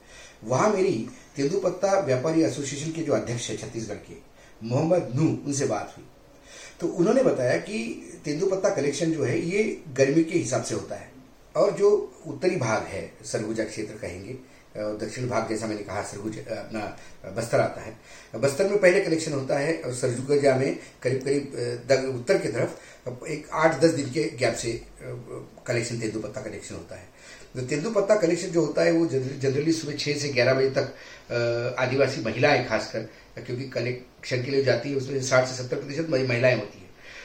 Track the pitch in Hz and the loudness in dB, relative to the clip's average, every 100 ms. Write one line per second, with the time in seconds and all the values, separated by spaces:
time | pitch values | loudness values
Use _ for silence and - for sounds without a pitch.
0 | - - - - 110 127 208 196 190 156 | -20 -20 -20 -12 -2 2 4 4 2 2
1 | 110 - - - 139 196 185 175 196 196 | -2 -10 -12 -2 0 2 0 2 2 4
2 | 135 127 147 160 151 135 143 135 160 160 | 4 2 2 4 2 2 -4 -4 -6 -4
3 | 143 117 110 120 - 107 110 117 110 104 | 0 0 0 -4 -6 -8 -8 -8 -8 -10
4 | - 85 - - - - 110 123 165 175 | -12 -18 -20 -20 -20 -12 -2 0 2 2
5 | 135 127 156 - 143 135 143 - - - | 2 2 2 2 -2 -2 0 -2 -6 -12
6 | - - - - - - - - 165 - | -20 -20 -20 -20 -20 -20 -20 -6 -2 2
7 | 175 269 - - 123 165 170 220 226 - | 4 6 4 4 2 0 -2 -6 -6 -8
8 | - - 151 147 190 185 208 - 143 - | -12 -10 -6 0 0 2 0 0 0 0
9 | 165 147 123 - 170 202 220 - - 131 | 0 0 0 0 0 0 0 -2 -4 2
10 | 139 156 165 170 123 - - 110 95 104 | 4 4 4 2 0 -2 -2 -6 -6 -10
11 | - - - - - - 202 190 202 208 | -12 -20 -20 -20 -6 2 2 6 6 6
12 | - - 160 127 180 180 117 107 - 95 | 2 -10 -12 -4 0 0 0 0 -2 -8
13 | 82 - - 117 107 110 107 - 107 - | -10 -12 -6 -4 -2 -4 -4 -6 -8 -8
14 | 92 87 101 127 - - - - 107 107 | -10 -10 -10 -12 -16 -20 -14 -8 -6 -4
15 | 110 127 123 107 107 107 110 104 98 95 | -6 -6 -2 -2 -2 -2 -4 -4 -6 -6
16 | - 101 104 - - 107 98 110 101 - | -6 -8 -8 -8 -8 -10 -8 -8 -8 -10
17 | - - - 98 113 131 113 - - - | -16 -16 -10 -8 0 2 2 -2 -12 -14
18 | - - - - 139 - 196 202 190 190 | -18 -20 -12 -2 0 2 2 6 6 6
19 | 165 160 156 147 127 143 147 160 131 123 | 4 0 -2 -4 -2 0 0 -2 -4 -2
20 | 131 120 131 143 139 127 139 - - - | -2 -2 0 4 4 4 2 -2 -8 -6
21 | 127 131 139 143 - 117 120 120 - 135 | -2 -2 0 -2 -2 -6 -6 -4 2 2
22 | 131 123 - 190 139 113 165 - - - | 2 -2 2 2 2 -2 -2 -4 -18 -14
23 | - 120 - 151 - 160 160 156 165 143 | -10 -10 -8 -8 -6 2 2 6 4 4
24 | 131 156 156 123 120 - 117 113 - - | -2 -2 -2 0 -2 0 -4 -6 -8 -16
25 | 127 120 123 117 - - - 120 113 117 | -12 -12 -12 -14 -14 -12 -4 -2 -2 -4
26 | 110 104 104 107 104 98 - 95 85 - | -4 -4 -6 -8 -10 -10 -12 -14 -14 -16
27 | - - - - - 127 127 151 226 214 | -18 -20 -20 -20 -14 -8 -4 -2 0 2
28 | - 214 165 170 185 165 151 147 170 165 | 4 4 4 2 0 2 2 4 4 4
29 | 165 131 131 147 131 131 160 160 147 151 | 4 2 -2 -2 0 2 2 0 -2 -4
30 | - 143 147 123 120 131 135 131 - - | -4 -2 -2 2 4 4 4 2 -2 -4
31 | - - - 120 120 117 123 127 127 135 | -18 -18 -6 -2 0 0 -2 0 0 4
32 | 127 - 110 101 147 139 - 110 - 117 | 2 2 -4 2 4 4 2 -2 -2 -6
33 | 110 - - - 117 123 131 - 120 123 | -8 -12 -20 -14 -8 -8 -6 -4 -4 -4
34 | - - - 123 123 139 127 117 143 135 | -10 -16 -6 -4 0 2 4 2 0 -4
35 | 127 143 127 131 127 - 123 143 - 143 | -2 -4 2 4 4 0 -6 -6 -6 -6
36 | 160 135 131 120 127 113 104 - - - | -2 0 2 4 4 4 0 -10 -20 -20
37 | - - | -20 -18